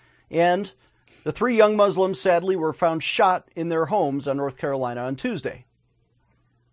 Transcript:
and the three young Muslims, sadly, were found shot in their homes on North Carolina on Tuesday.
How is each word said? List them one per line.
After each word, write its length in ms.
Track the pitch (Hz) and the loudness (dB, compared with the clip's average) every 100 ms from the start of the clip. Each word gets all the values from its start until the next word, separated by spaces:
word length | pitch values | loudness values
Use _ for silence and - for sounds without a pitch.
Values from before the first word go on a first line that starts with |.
| _ _ _ | _ _ _
and 400 | 156 175 180 202 - _ _ _ _ | 0 2 0 -2 -12 _ _ _ _
the 80 | 151 | -10
three 240 | - 240 226 | -4 0 4
young 220 | 214 214 | 4 6
Muslims, 420 | 202 170 190 185 | 2 4 0 0
sadly, 380 | 196 170 185 190 | 2 2 2 -2
were 160 | 156 | -2
found 300 | - 170 160 | 0 0 0
shot 440 | - - 196 180 - - | -4 2 2 2 -4 -8
in 140 | 170 | -4
their 160 | 165 160 | -2 0
homes 420 | 202 147 139 139 | 0 0 -2 -4
on 80 | 139 | -4
North 200 | 139 135 | -4 -4
Carolina 440 | 151 135 123 120 | -4 -4 -4 -4
on 120 | 127 135 | -6 -6
Tuesday. 480 | 254 190 123 - - _ _ _ _ _ _ _ _ _ _ | -6 -6 -8 -10 -18 _ _ _ _ _ _ _ _ _ _